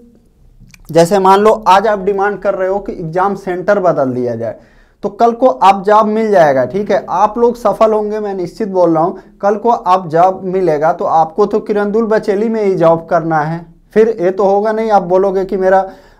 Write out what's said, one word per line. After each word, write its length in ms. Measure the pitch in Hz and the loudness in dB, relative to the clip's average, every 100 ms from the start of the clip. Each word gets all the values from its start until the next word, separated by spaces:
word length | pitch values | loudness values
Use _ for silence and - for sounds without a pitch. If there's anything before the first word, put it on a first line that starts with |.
| - _ _ _ _ _ - - - | -20 _ _ _ _ _ -20 -20 -2
जैसे 280 | 156 170 202 | 0 2 2
मान 220 | 185 196 | 4 4
लो 240 | 214 214 208 | 4 2 2
आज 180 | 190 214 | 2 2
आप 120 | 208 | -2
डिमांड 400 | 190 196 202 196 | -2 -2 -2 -2
कर 160 | 202 | -4
रहे 140 | 190 185 | -2 -2
हो 100 | 202 | -4
कि 140 | 196 | -6
एग्जाम 420 | - 165 175 202 | -10 -6 -2 -2
सेंटर 460 | 190 190 180 175 202 | -4 -6 -4 0 2
बदल 320 | 180 147 135 | 2 0 -2
दिया 240 | 123 123 113 | -2 -4 -6
जाए, 200 | 113 - _ _ _ _ | -8 -10 _ _ _ _
तो 60 | 202 | -10
कल 240 | 202 233 | 0 0
को 140 | 233 254 | 2 0
आप 380 | 254 190 196 | 4 2 4
जॉब 220 | 190 214 214 | 2 2 2
मिल 240 | 214 220 | 0 2
जाएगा, 340 | 190 156 135 | 4 4 2
ठीक 260 | 123 196 208 | -2 -4 -2
है, 160 | 190 - | -4 -2
आप 280 | 170 214 233 | -2 0 2
लोग 180 | 240 233 | 0 0
सफल 360 | 208 190 220 | -2 0 0
होंगे, 280 | 214 208 214 | 0 -4 -6
मैं 140 | 208 | -6
निश्चित 340 | 196 170 - 214 | -6 -8 -8 -4
बोल 260 | 185 170 | 0 2
रहा 80 | 160 | 2
हूँ, 160 | 180 - - _ | 0 -4 -16 _
कल 140 | 196 | -2
को 160 | 214 233 | 0 0
आप 380 | - 180 190 170 | 0 0 0 0
जॉब 320 | 165 185 190 | 2 2 0
मिलेगा 480 | 190 185 180 147 160 | -4 -2 0 0 0
तो 120 | 170 | -2
आपको 420 | 185 156 160 - 202 | 0 0 0 0 0
तो 140 | 214 | -2
किरंदुल 460 | - 208 208 214 220 | -2 -2 -2 -2 0
बचेली 420 | 214 214 196 226 | -2 -2 -2 -2
में 160 | 220 | -2
ही 100 | 202 | -2
जॉब 320 | 175 165 165 165 | 2 2 2 0
करना 300 | 175 165 160 | -2 0 -2
है। 260 | 151 170 170 _ _ | -2 -6 -12 _ _
फिर 220 | 214 226 - | 0 2 2
ये 100 | 175 | -2
तो 140 | 190 | 0
होगा 280 | 196 202 220 | 0 0 0
नहीं 180 | 220 226 | -2 0
आप 120 | 202 | 0
बोलोगे 420 | 175 185 196 190 | 2 0 2 -2
कि 120 | 185 196 | -4 -2
मेरा, 340 | 185 190 190 - _ | 2 2 0 -10 _